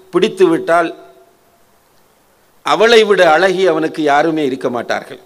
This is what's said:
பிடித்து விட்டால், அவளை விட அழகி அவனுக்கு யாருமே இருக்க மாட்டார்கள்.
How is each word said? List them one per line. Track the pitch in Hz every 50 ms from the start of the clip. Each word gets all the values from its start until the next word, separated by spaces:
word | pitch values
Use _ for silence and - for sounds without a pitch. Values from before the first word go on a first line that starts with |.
| _ _
பிடித்து | - 175 202 220 - - 185
விட்டால், | 165 165 147 - - 170 175 170 - - - - - - _ _ _ _ _ _ _ _ _ _ _ _ _ _ _ _ _ _ _ _ _ _ _ _ _ _ _ _ _ -
அவளை | 139 151 170 214 233 233 220 220
விட | 202 202 185 180 160
அழகி | 156 160 185 196 180 185 190
அவனுக்கு | 175 156 160 156 151 - 160 151
யாருமே | 143 139 147 156 165 156 156 147
இருக்க | 131 135 131 - 127
மாட்டார்கள். | 120 117 110 - 107 101 - - 135 - -